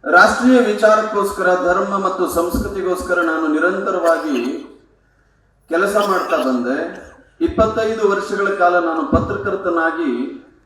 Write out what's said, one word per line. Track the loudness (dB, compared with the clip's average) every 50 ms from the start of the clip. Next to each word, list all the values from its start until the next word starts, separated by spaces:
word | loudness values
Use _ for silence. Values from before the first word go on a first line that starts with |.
| 0 4
ರಾಷ್ಟ್ರೀಯ | 6 6 6 6 4 4 4 6 6 6
ವಿಚಾರಕ್ಕೋಸ್ಕರ, | 4 2 2 4 4 4 4 4 2 -2 -2 -2 -2 -2 -2 0 2 2 2
ಧರ್ಮ | 2 2 0 0 0 0 -2 -2 -2
ಮತ್ತು | -2 -4 -2 -2 -2 0
ಸಂಸ್ಕೃತಿಗೋಸ್ಕರ | 0 -2 -2 0 -2 -4 -4 -4 -6 -4 -4 -4 -4 -4 -2 -2 -2 0
ನಾನು | 0 0 -2 -2 -2
ನಿರಂತರವಾಗಿ | 0 0 0 0 0 0 -2 -4 -2 -2 0 2 2 0 0 0 -4 -2 -2 -2 -4 -6 -8 -12 -16 -20 -20 _ _ _ _ _ _ _ _ _ _ _ _ _ _ _ _ _ _
ಕೆಲಸ | -2 0 0 2 0
ಮಾಡ್ತಾ | 0 0 2 0 -2 0 -2 -2
ಬಂದೆ. | -2 0 -2 -2 -2 -2 -4 -4 -4 -6 -8 -10 -14 -18 -20 -20 -20 -20 _ _ _
ಇಪ್ಪತ್ತೈದು | -4 -2 2 0 0 0 0 -2 -2 -2 -2 0 0 0
ವರ್ಷಗಳ | 0 0 -2 -6 -4 -2 -2 -2
ಕಾಲ | 0 2 2 2 4 2 0
ನಾನು | 0 -2 -4 -2
ಪತ್ರಕರ್ತನಾಗಿ | 0 0 0 0 -2 -6 -6 -4 -4 -6 -4 -4 -2 -2 0 -2 -2 -2 -2 -4 -4 -2 -4 -6 -8 -10 -16 -20 -20 _ _ _